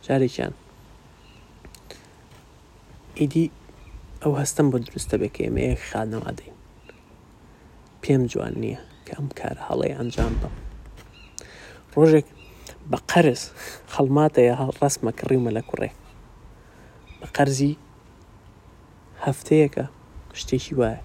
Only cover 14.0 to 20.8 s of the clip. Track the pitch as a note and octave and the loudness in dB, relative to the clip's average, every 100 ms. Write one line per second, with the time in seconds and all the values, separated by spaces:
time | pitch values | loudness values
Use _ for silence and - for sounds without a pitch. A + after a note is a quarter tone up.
14 | C3+ C#3+ D3+ - A#2+ B2 C3 - C#3+ - | 2 4 4 6 4 4 -2 0 -2 0
15 | A2+ - - C3 A#2 A2 - - A2 - | -4 -4 0 0 2 -4 -6 -6 -6 -8
16 | - - - - - - - - - - | -20 -20 -20 -20 -20 -20 -20 -20 -20 -20
17 | - - - - C#3 C3+ C#3+ D3+ - - | -20 -18 -10 0 2 2 0 -2 -12 -20
18 | - - - - - - - - - - | -20 -20 -20 -20 -20 -20 -20 -20 -20 -20
19 | - - - C3+ - D#3 C#3+ - C#3 - | -20 -8 -6 -6 2 4 6 2 -6 -8
20 | - - - - - B2+ - C#3 | -20 -20 -18 -12 -4 -4 -2 0